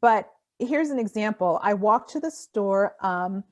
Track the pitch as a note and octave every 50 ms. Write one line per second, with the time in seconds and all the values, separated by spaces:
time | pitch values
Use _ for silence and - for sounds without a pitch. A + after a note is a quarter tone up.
0 | - A#3+ A3 G#3 - - _ _ _ _ _ _ A#3+ A#3+ C#4 C#4+ D#4+ D4 C#4+ B3+
1 | A3+ G#3 - A3 G#3 G#3+ G#3+ - F#3 F3+ D#3+ - - G3+ G#3 G3 G3 G#3+ A3 B3
2 | - - - D#4 D#4 E4 D4+ - - _ _ A3 G3+ G3 G3 G3 G3+ G3+ - -
3 | - F#3+ F3+ F3+ F3+ F3+ G3 G3 G3+ _